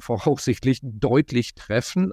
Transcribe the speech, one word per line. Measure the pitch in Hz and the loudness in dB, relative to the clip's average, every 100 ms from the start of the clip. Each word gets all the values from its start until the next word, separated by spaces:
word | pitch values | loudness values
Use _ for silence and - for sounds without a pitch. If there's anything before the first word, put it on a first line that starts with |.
voraussichtlich | - 110 156 135 - 135 131 127 | -6 -2 0 0 0 0 0 0
deutlich | 135 110 135 131 151 120 - | -4 -2 2 2 2 0 -2
treffen. | - - 110 - 185 185 | -6 -4 -2 0 0 0